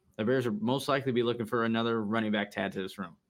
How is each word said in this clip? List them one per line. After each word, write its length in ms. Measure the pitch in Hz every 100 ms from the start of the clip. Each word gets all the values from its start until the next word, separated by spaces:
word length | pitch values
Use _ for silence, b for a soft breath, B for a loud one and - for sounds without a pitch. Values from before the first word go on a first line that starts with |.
| _ -
the 80 |
Bears 220 | 107 131 120
are 60 |
most 360 | 104 110 131 135
likely 240 | 139 131
be 100 | 120
looking 240 | 117 120 107
for 180 | 120 113
another 360 | 113 117 117
running 300 | 101 113 107
back 180 | 107 101
to 80 | -
add 120 | 98
to 100 | 98
this 160 | 95 -
room. 180 | 90 - _